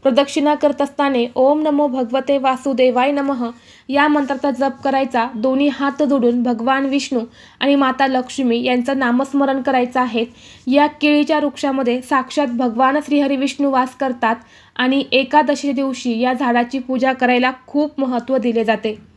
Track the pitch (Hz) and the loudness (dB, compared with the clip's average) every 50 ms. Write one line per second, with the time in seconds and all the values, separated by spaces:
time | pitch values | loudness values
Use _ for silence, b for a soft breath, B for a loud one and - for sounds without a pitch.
0 | _ 269 254 226 285 277 - 320 285 294 302 294 302 294 294 294 277 277 - - | _ 2 2 2 0 0 0 -2 0 0 0 2 0 -2 0 0 -4 -6 -2 -2
1 | 285 277 277 247 233 240 - 254 254 269 294 302 311 311 294 285 294 294 247 262 | -2 0 0 0 -2 -2 0 0 2 2 2 2 0 0 0 2 0 0 0 -2
2 | 254 226 240 262 269 - 285 277 254 269 262 247 254 277 269 226 254 254 240 247 | -4 -2 -2 -4 0 0 -2 0 2 0 -2 -2 -2 -4 0 2 2 2 4 2
3 | 247 277 285 285 277 277 277 240 240 233 240 B B B B B B B 262 277 | 0 0 0 0 -2 -2 -2 -2 -4 -6 -8 B B B B B B B 0 2
4 | 285 302 294 294 285 262 277 269 - 277 262 233 269 269 269 - - 277 262 269 | 2 4 2 2 0 0 -4 -2 -2 -4 -2 0 -2 -2 -2 -2 -4 -2 0 0
5 | 269 269 269 240 226 247 254 214 214 262 262 262 285 294 277 - 277 277 269 - | -2 0 0 -2 -2 -2 -4 -4 -2 0 0 2 2 0 0 0 -4 -4 0 0
6 | 302 262 285 269 233 240 240 247 240 247 240 220 226 240 262 269 277 277 262 285 | 0 2 2 2 2 2 2 2 0 0 -2 -2 0 0 0 0 0 0 -2 -2
7 | 277 - - 247 220 233 B B B B B B - 269 285 277 277 262 254 262 | -2 -2 -4 -4 -4 -6 B B B B B B 0 2 4 4 2 2 2 0
8 | 277 269 262 254 254 254 - - 269 247 233 240 240 254 254 247 240 254 277 269 | 0 0 2 0 -2 -4 -6 -2 0 0 0 0 0 0 0 0 0 -2 -2 0
9 | 269 240 240 247 269 269 - 285 277 269 269 269 254 277 262 254 247 247 247 254 | 0 0 2 0 0 0 0 0 0 2 0 0 0 0 0 0 0 0 0 -2
10 | 247 233 220 233 226 233 B B B B B B B B 254 277 294 302 302 - | -2 0 -2 -4 -4 -4 B B B B B B B B 2 4 4 2 0 0
11 | - 302 294 294 294 294 320 302 294 285 - - - 285 269 269 269 233 240 254 | 2 2 4 4 2 2 0 0 0 -2 -4 -2 -2 -2 0 0 0 0 -2 -2
12 | 247 - 294 269 247 - - - 285 269 240 233 254 247 214 226 262 262 269 302 | -2 0 0 0 0 -2 -2 -2 0 0 0 0 -2 -2 2 2 2 4 4 2
13 | 294 - 294 285 285 269 285 262 269 277 - - 285 285 269 262 254 262 - - | 0 0 0 2 2 2 0 0 0 -2 -2 0 -2 0 2 0 0 -2 -4 -4
14 | 254 262 254 247 - 220 233 233 b b b b b b b - 254 254 262 277 | -4 -4 -4 -2 -2 -2 -2 -2 b b b b b b b -2 0 0 0 0
15 | 269 - - 262 269 262 - 294 302 254 294 277 - 285 277 240 277 269 262 254 | -2 0 0 -2 0 2 2 2 4 4 0 -2 -2 -4 -2 -2 -2 -4 -4 -4
16 | - 247 233 226 240 254 262 247 285 247 240 240 240 240 - 269 254 254 262 254 | -4 -4 -2 0 0 0 0 0 0 0 2 2 0 0 -4 -8 -6 -4 -4 0
17 | 233 262 262 254 254 247 247 247 247 254 262 - - - - 294 294 302 294 - | 0 0 0 0 0 2 2 2 2 0 -2 -4 -14 -6 -2 -2 -2 -2 -2 -4
18 | 269 254 254 240 233 - 262 262 214 247 226 233 226 208 220 208 208 220 214 208 | -4 -2 -2 -4 -2 -2 -2 0 0 0 0 0 0 0 -2 -2 -2 -6 -8 -8
19 | - - _ | -14 -20 _